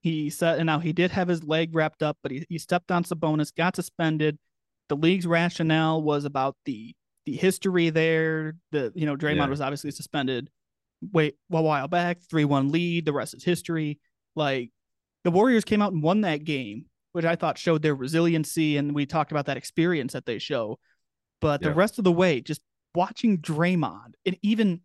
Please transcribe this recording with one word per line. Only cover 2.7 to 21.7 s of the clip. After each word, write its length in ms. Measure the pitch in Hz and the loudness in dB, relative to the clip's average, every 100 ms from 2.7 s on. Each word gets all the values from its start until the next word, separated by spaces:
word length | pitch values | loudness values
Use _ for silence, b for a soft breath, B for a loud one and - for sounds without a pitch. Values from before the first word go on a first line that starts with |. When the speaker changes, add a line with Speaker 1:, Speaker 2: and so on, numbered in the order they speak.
| 175 - | -4 0
Speaker 1:
on 140 | 180 | -2
Sabonis, 500 | 170 170 156 156 147 | -2 -2 0 0 -2
got 220 | - 170 - | 0 -2 -2
suspended. 640 | 170 - 165 160 156 151 _ _ _ _ _ | -8 -2 -2 0 -2 -4 _ _ _ _ _
The 80 | 147 | 0
league's 320 | 160 190 175 | 2 2 2
rationale 720 | 165 175 - 165 160 160 160 | 0 0 0 0 2 2 0
was 220 | 151 143 | 0 -2
about 320 | 143 139 135 - | -2 -2 -4 -4
the, 320 | - 110 113 - _ _ - | -10 -10 -12 -20 _ _ -8
the 100 | 131 | 0
history 540 | 190 185 196 180 170 | 0 0 0 2 2
there. 680 | 160 160 160 160 156 156 160 _ | 2 2 2 0 -2 -6 -10 _
The, 220 | 151 123 180 | -4 -4 -4
you 100 | 151 | -4
know, 120 | 143 | -2
Draymond 180 | 147 151 | 0 0
Speaker 2:
Yeah. 120 | 139 | 0
Speaker 1:
was 120 | 139 | -2
obviously 320 | 139 143 143 | -4 -6 -10
suspended 580 | - - 151 131 123 135 _ _ _ _ _ 180 | -12 -8 -4 -2 -4 -8 _ _ _ _ _ -2
wait, 240 | 180 151 - _ | 0 0 -2 _
a 100 | 165 | 0
while 280 | 160 147 135 | 2 0 0
back, 320 | 175 175 175 _ | 0 0 -4 _
three 160 | 160 147 | 0 2
one 240 | 139 139 | 2 4
lead. 340 | 160 175 170 156 | 2 2 0 0
The 60 | |
rest 200 | 143 113 | -2 -6
is 100 | - | -6
history. 560 | - 175 - 165 151 147 _ _ _ - | -2 -2 -2 -4 -4 -6 _ _ _ -4
Like, 340 | 147 135 120 _ _ _ _ _ 175 | -2 -2 -6 _ _ _ _ _ 2
the 60 | |
Warriors 340 | 175 240 233 - | 4 6 4 4
came 160 | 208 | 2
out 100 | 208 | 2
and 100 | 180 | 2
won 200 | 151 202 | 2 2
that 240 | 202 151 156 | 2 -2 -2
game, 400 | 143 117 107 - _ _ | -4 -4 -10 -14 _ _
which 140 | 175 165 | -2 0
I 100 | 170 | 0
thought 220 | 190 - | -2 -2
showed 240 | - 160 | 0 2
their 140 | 156 135 | 2 0
resiliency, 840 | 131 160 170 165 151 - 156 147 | 0 2 2 2 0 0 2 2
and 180 | 147 147 | 0 -2
we 100 | 139 | -2
talked 260 | 165 147 | -2 -2
about 160 | 151 143 | -2 -4
that 100 | 131 | -6
experience 560 | - - 170 170 127 | -6 0 2 2 -2
that 120 | 131 123 | -6 -6
they 140 | 113 | -6
show. 400 | - 135 107 117 _ _ _ _ _ _ | -4 -4 -4 -8 _ _ _ _ _ _
But 200 | 156 143 | 0 0
the 100 | 156 | 0